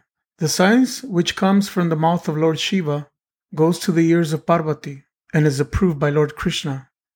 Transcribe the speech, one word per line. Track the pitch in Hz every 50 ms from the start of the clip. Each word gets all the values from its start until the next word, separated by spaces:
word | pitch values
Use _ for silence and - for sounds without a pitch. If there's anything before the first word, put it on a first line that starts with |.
| _ _ _ _ _ _ _
The | - 160
science | 147 - - 185 196 226 254 254 247 - - -
which | 269 180 175 170 - -
comes | - 190 190 196 202 202
from | - - 185 175 165
the | 160
mouth | 156 160 165 175 170 - 175
of | 151
Lord | 156 160 160 156
Shiva | 156 - - 196 190 160 147 147 147 147 _ _ _ _ _ _ _ _ - 185
goes | 147 160 170 175 -
to | - 202
the | 160 170 165
ears | 165 165 175 170 151
of | 156 151 -
Parvati | - 170 165 156 156 143 - - 143 139 139 _ _ _ _ _ - -
and | 156 151
is | 151 135 135
approved | 143 - - - 196 180 151 139
by | 151 147
Lord | 143 156 151 147 -
Krishna | - - 180 - - - 147 135 135 - _ _ _ _ _ _